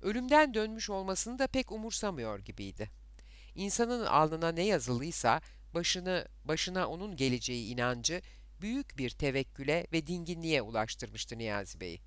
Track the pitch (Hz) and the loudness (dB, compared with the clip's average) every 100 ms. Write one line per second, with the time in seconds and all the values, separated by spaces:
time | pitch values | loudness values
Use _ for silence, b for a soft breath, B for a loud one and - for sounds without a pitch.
0 | 185 214 254 294 302 220 220 220 214 196 | 0 -2 6 8 8 4 0 -2 -4 -2
1 | 190 190 - 254 269 262 254 220 220 - | 0 -2 -2 0 0 2 0 -4 -4 -2
2 | 214 165 110 104 98 - 98 95 104 - | -2 -2 -4 -4 -8 -8 -8 -6 -8 -8
3 | - - B B B - 196 - 233 247 | -20 -20 B B B -6 -2 2 2 2
4 | 214 139 156 160 165 165 190 185 127 120 | 4 6 6 4 0 2 2 2 2 0
5 | 147 165 120 117 B B - 170 170 185 | 0 0 4 4 B B -6 -2 0 0
6 | 180 180 - - - 160 - 185 160 160 | 2 0 -2 -12 -2 -2 0 0 0 -2
7 | 208 165 131 123 123 123 110 123 123 123 | -6 0 2 2 0 -2 -2 0 0 2
8 | 117 170 B B B - 202 254 285 - | 0 -2 B B B -8 -4 -2 -4 -4
9 | 127 - 147 135 135 - 139 160 175 165 | -4 0 0 2 -2 -4 0 2 2 -2
10 | 151 175 170 170 165 151 107 113 110 - | 0 -4 -4 -4 2 2 2 0 0 -2
11 | 113 107 - 117 113 101 98 - 92 85 | -8 -8 -8 -4 -2 -2 -4 -8 -8 -8